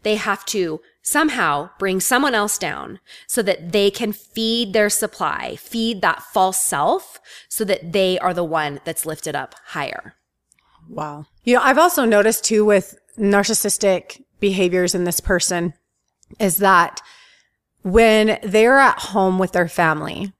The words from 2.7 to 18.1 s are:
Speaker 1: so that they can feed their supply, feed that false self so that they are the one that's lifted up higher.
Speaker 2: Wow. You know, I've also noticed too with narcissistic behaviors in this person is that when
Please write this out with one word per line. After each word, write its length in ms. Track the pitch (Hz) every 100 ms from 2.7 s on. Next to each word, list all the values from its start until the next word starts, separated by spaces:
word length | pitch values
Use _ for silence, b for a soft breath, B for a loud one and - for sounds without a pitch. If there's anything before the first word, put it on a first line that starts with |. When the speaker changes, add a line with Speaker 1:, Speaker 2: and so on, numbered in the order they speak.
| - - 190 B B B
Speaker 1:
so 140 | -
that 300 | 185 180 170
they 180 | 208 202
can 220 | 202 226
feed 600 | 208 _ 220 226 233 220
their 160 | 214 208
supply, 640 | - 214 - 156 147 - -
feed 460 | - 226 226 208
that 200 | 185 -
false 400 | - 214 185 190
self 560 | - 151 160 370 - - B B B
so 140 | -
that 280 | 208 190 165
they 260 | 196 190 185
are 140 | 185
the 100 | 180
one 360 | 170 160 147 143 -
that's 200 | 160 156
lifted 300 | 156 160 143
up 200 | 131 - -
higher. 460 | 165 139 - 110 _ _ _ _ _ _ _ 160
Speaker 2:
Wow. 360 | - 151 147 156 _
You 120 | - 247
know, 60 |
I've 160 | 262 269
also 260 | 349 330 240
noticed 380 | 208 208 226
too 220 | - 220 214
with 300 | 202 - - _ -
narcissistic 1040 | 202 202 202 220 202 - 202 185 - - _ _
behaviors 540 | 202 190 180 180 180
in 120 | 185 175
this 140 | 170
person 540 | - 180 - 180 170 - _ _ _ _ _ -
is 180 | 196 170
that 440 | 196 185 170 - b b b b b b _ _
when 560 | 190 208 226